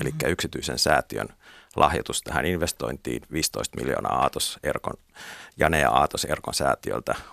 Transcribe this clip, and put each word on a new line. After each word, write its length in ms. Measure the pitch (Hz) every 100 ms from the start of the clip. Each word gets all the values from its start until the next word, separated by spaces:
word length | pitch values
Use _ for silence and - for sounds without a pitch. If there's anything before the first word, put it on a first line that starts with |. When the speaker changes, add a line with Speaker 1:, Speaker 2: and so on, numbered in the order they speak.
Speaker 1:
elikkä 180 | 64 - 65
Speaker 2:
Mm-hmm. 60 |
Speaker 1:
yksityisen 460 | 87 - 65 - 62
säätiön 500 | - 73 - 52 52 - - - - -
lahjoitus 460 | 76 80 - -
tähän 240 | - 73 73
investointiin, 760 | 90 82 - 60 69 - 58 -
viisitoista 440 | 78 78 50 - -
miljoonaa 420 | 62 50 - 64
Aatos 360 | 67 - - -
Erkon, 320 | 71 - - - _ - - - - -
Jane 220 | 76 80
ja 120 | 67
Aatos 340 | 60 76 -
Erkon 300 | - - -
säätiöltä 600 | - 67 - - 52 - - -